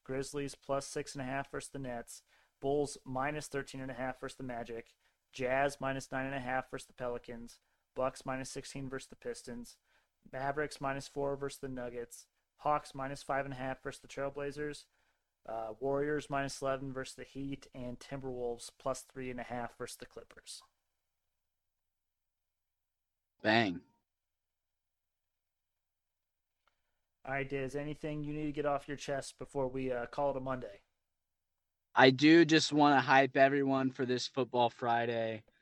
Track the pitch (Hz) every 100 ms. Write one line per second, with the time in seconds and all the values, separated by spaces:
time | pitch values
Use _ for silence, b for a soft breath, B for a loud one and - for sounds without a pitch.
0 | - 131 131 143 139 - - 139 139 147
1 | 143 143 131 135 135 143 - 139 131 117
2 | - - - _ _ _ 135 147 143 -
3 | - 127 139 151 - 139 135 135 131 123
4 | 131 127 135 - 131 117 117 113 - _
5 | _ _ _ - 127 135 143 - 135 135
6 | - 135 135 139 123 131 - 131 - -
7 | 123 120 - 117 120 - _ _ _ -
8 | 131 - 135 131 131 139 - 139 135 131
9 | - - 123 117 - 120 - - _ _
10 | _ _ - 131 139 143 147 - 139 135
11 | - 143 139 139 139 - 135 127 123 120
12 | 120 - - _ _ _ 147 147 - 139
13 | 135 139 - 139 135 127 131 131 139 -
14 | 143 - 139 139 143 143 147 143 - _
15 | _ _ _ _ - 113 113 107 135 139
16 | 147 151 - 143 139 - 135 135 135 131
17 | 131 - 123 135 139 135 - 135 123 120
18 | - 139 131 123 120 117 - - 139 131
19 | - 131 127 123 117 123 117 - 123 -
20 | 123 117 - - - - - _ _ _
21 | _ _ _ _ _ _ _ _ _ _
22 | _ _ _ _ _ _ _ _ _ _
23 | _ _ _ _ 107 113 107 87 - _
24 | _ _ _ _ _ _ _ _ _ _
25 | _ _ _ _ _ _ _ _ _ _
26 | _ _ _ _ _ _ _ _ _ _
27 | _ _ - 139 135 139 131 143 147 147
28 | 156 151 147 151 151 143 143 139 - 135
29 | - 139 - - 135 143 131 131 131 120
30 | 120 - 143 135 131 127 110 101 _ _
31 | _ _ _ _ _ _ _ _ _ -
32 | 131 127 151 165 160 160 - 147 147 139
33 | 123 135 135 143 135 143 135 135 131 -
34 | 123 123 - - 120 123 117 - 120 117
35 | 117 117 113 110 - _